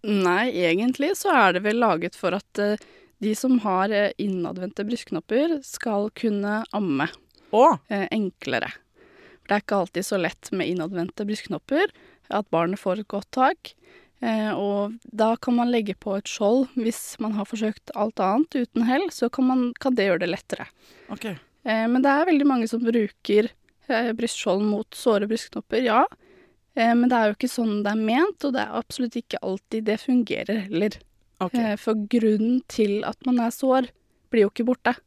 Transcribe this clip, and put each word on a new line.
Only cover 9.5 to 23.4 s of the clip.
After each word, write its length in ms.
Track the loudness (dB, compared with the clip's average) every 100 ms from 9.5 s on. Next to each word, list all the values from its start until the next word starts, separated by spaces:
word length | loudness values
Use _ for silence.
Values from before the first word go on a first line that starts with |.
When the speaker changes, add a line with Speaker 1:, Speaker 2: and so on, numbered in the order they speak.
| -2
Speaker 1:
er 40 |
ikke 200 | 0 -2
alltid 220 | -2 -4 -2
så 160 | -2
lett 300 | -2 -6 -8
med 140 | -4 -2
innadvendte 560 | -2 -4 -4 -6 -6 -6
brystknopper, 640 | -6 -6 -8 -2 0 0 _ -20 _ _
at 180 | -6 -2
barnet 280 | 0 0 -2
får 200 | -4 -4
et 80 | -4
godt 220 | -8 -6
tak. 420 | 2 2 2 -10 -20 _ -20 _ _
Eh, 300 | -4 -2 -2
og 400 | -2 -2 -2 -2 -6 -14 0
da 200 | 0 0
kan 200 | 0 0
man 160 | 2
legge 240 | 0 -2 -6
på 200 | -4 -6
et 80 | -6
skjold 420 | 0 2 2 2 0
hvis 440 | -2 -4 -12 -8
man 140 | -4
har 120 | -4 -4
forsøkt 440 | -4 -4 -6 -12 -4
alt 200 | -4 0
annet 300 | 0 2 0 -2
uten 280 | -2 0 2
hell, 240 | 2 0
så 200 | -2 -4
kan 140 | 0 2
man, 280 | 2 -2 -2
kan 160 | -2 2
det 120 | 2
gjøre 120 | 2
det 100 | 0
lettere. 380 | -4 -6 -10 -10 _ _ -20 -14
Speaker 2:
Ok. 160 | -10 -8 -10 _ _ -4
Speaker 1:
Eh, 220 | 0 2
men 140 | 4
det 80 | 4
er 160 | 4 4
veldig 200 | 4 4
mange 220 | 2 0
som 120 | 0
bruker, 680 | 2 2 0 _ 2 2